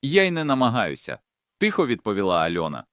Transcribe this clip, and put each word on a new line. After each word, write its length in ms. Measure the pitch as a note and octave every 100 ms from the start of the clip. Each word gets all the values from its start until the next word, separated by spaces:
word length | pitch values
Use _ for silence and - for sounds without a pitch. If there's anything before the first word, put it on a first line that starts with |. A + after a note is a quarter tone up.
«Я 220 | C#3 F3+
й 80 | F#3+
не 120 | E3+
намагаюся», — 760 | D#3 C3 B2+ A#2+ F#2 C2+ - B1 _ _ _ _
тихо 300 | G#3+ G#3 D3+
відповіла 540 | A2+ - G2 F#2+ F2
Альона. 440 | D#2+ F2 D#2+ C2+ -